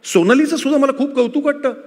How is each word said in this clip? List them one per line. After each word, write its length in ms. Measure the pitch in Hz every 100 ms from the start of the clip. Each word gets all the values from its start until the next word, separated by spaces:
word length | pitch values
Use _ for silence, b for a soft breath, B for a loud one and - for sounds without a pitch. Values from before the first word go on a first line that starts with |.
सोनालीचं 520 | - 190 175 262 302 320
सुद्धा 240 | 269 294
मला 120 | 269 269
खूप 180 | 285 269
कौतुक 300 | 240 294 294
वाटतं. 280 | 285 277 226